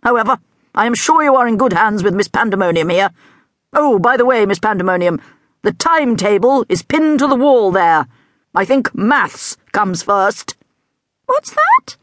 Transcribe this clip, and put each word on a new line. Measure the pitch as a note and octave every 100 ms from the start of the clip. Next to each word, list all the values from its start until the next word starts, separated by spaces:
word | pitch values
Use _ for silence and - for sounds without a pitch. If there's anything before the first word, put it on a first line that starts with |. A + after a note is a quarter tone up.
However, | A#3 B3 A3 G#3+ _ _ _
I | -
am | A3
sure | A#3+ - D#4+
you | D4+
are | C4 A#3
in | G#3+
good | B3+
hands | F3 G#3+ G#3
with | F#3+
Miss | F#3+ G3+
Pandemonium | - A3+ G3 F#3 E3 D#3+
here. | F3+ G3 _ _ _ _ _ _
Oh, | - D4 G#3+
by | A#3 B3+
the |
way, | A#3+ B3
Miss | G3+ G3
Pandemonium, | G#3+ G3+ F3+ F3+ F3 E3 - _ _ _
the | G3+
timetable | - E4 E4 C#4 A3+ G#3 G3+ A3+ C4+ -
is | F3+
pinned | - D#4 D#4 D4+
to | C#4
the |
wall | C4+ C#4+ C4 G3+
there. | F#3 E3+ D#3+ C#3 _ _ _ _
I | -
think | G3 C4+ A#3+
maths | - G3+ C#4+ F3 - - - _
comes | G3+ G3+ F3
first. | - G3+ F#3+ - - - _ _ _ _ _ _
What's | - C5 -
that? | - E5 B5+ C6+ -